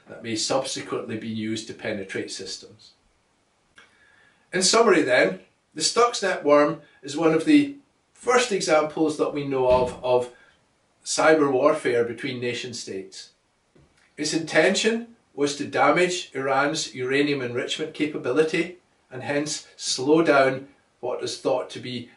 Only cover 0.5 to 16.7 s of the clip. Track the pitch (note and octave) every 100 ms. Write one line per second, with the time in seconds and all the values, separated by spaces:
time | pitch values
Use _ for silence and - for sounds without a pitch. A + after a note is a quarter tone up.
0.5 | C3+ - - - B2+ - A2 A2+ A2 A2
1.5 | A2 - - A2+ G2+ F#2+ A#2 G2+ - F#2+
2.5 | - - A2 - _ _ _ _ _ _
3.5 | _ _ _ - _ _ _ _ _ _
4.5 | F#3 F#3+ A3+ A3+ E3 B2+ D3 F#3+ F#3 _
5.5 | _ _ D3+ - A#3 A#3 - F#3+ - C#3+
6.5 | D3 D3 - - _ C#3+ C#3+ D#3+ D#3+ D#3+
7.5 | D3 C#3+ - _ _ _ _ A#3+ B3 B3
8.5 | F#3+ E3+ D#3 D3+ E3 D3+ C#3+ D3 D3 C#3
9.5 | C3 B2+ B2+ B2 - B2 B2 B2 - _
10.5 | _ _ _ _ _ - - D#3 D#3+ C#3
11.5 | C3 D3 - C#3 A#2+ A#2 A2+ C#3 B2 B2
12.5 | A#2 B2 G#2+ - F#2+ F#2+ - - _ _
13.5 | _ _ _ _ _ _ - D3 D#3+ D#3
14.5 | D3+ F3+ G3+ A3 A#3 - - _ - C#3+
15.5 | - B2 - C#3+ E3 F3+ - - C3+ C3+
16.5 | C3+ D3